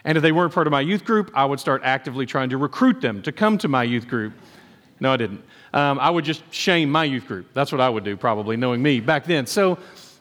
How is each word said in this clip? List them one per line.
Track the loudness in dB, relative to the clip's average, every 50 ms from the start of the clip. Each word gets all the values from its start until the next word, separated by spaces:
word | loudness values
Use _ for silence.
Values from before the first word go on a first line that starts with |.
| -2
And | 0 2
if | 4
they | 4 4
weren't | 4 4 2 2 2
part | 0 0
of | 2
my | 2 0
youth | 0 0 -2 -2 0
group, | 0 0 0 0 0 0
I | 0 0
would | 0 0 -2
start | -2 -2 -2 0 0
actively | 0 -2 -2 -2 -6 -6 -6 -6
trying | -4 -2 -2 -2 -2
to | -2
recruit | -2 -4 -4 -2 2 2 2 2 2
them | 0 -4 -4 -4 -8
to | -8
come | -4 0 2 2 2
to | 2 0
my | 0 0 0 0
youth | 0 -2 -4 -4
group. | -4 -4 -4 -4 -6 -8 -14 -20 -20 -20 -20 -20 -20 -20 _ _ _ _ -2
No, | 0 0 2
I |
didn't. | 2 0 -4 -6 -10 -16 -20 -20 -20 -10 -4 0
Um, | 0 2 2 2 2
I | 2 2
would | 2 0 -2
just | -4 -4 -6 -8 -12 -10
shame | -4 0 2 2 2 2 2
my | 2 2 0
youth | 0 -2 -4 -6
group. | -8 -10 -10 -10 -6 -2
That's | -2 -2 0
what | 0 2
I | 2 2
would | 2 0 -4
do, | -4 -4
probably, | -2 -2 -2 0 0 -2 -4 -2
knowing | -2 0 -2 0 0 2
me | 2 2 2
back | 0 0 0 0 0
then. | -2 -2 -2 -2
So, | -2 0 0 2 2 0 -2 -6 -16 -20 -20 -20 -20 -20 _